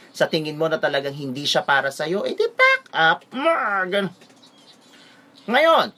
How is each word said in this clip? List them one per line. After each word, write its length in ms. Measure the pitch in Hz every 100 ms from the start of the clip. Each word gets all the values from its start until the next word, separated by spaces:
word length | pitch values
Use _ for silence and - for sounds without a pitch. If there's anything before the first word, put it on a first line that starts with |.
| -
Sa 160 | - 151
tingin 320 | 165 156 151
mo 80 | 156
na 160 | 151
talagang 320 | 151 143 143
hindi 320 | 143 139 131 143
siya 160 | 160
para 320 | - 139 135
sa'yo? 320 | - 156 190 -
Eh, 80 |
di 160 | - 466
back 400 | - 523 523 - -
up. 320 | 160 170 - 233
Ah, 480 | 302 330 240 202 185
ganun. 240 | 202 190 - - _ _ _ - - _ - - - _ _ -
Ngayon, 480 | 240 320 311 -